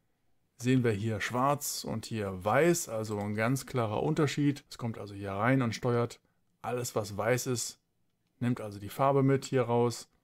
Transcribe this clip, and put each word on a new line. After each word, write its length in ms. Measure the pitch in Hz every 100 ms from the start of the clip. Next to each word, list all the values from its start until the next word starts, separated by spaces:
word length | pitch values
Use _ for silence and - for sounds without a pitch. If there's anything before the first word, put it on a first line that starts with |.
| _ _ _ _ _ -
sehen 280 | 120 131 120
wir 60 |
hier 280 | 101 110 104
schwarz 640 | - 120 135 143 - -
und 220 | - 110 -
hier 400 | 113 101 92 98
weiß, 420 | 120 170 117 -
also 320 | 113 110 104
ein 160 | 101 107
ganz 300 | 113 135 -
klarer 360 | 123 110 107
Unterschied. 600 | 143 156 143 - 143 139 -
Es 80 | -
kommt 200 | 120 110
also 160 | 104
hier 200 | 101 101
rein 280 | 98 113 135
und 140 | 120 113
steuert 460 | 127 120 120 - _ _ _ _
alles, 340 | - 123 120 117
was 220 | 101 101
weiß 300 | 104 123 131
ist, 340 | 120 - - _ _ _ _ _ _
nimmt 220 | 120 127
also 180 | 110 101
die 80 | 101
Farbe 340 | - 139 139
mit 220 | 135 135
hier 200 | 135 131
raus 460 | 117 120 120 113 - _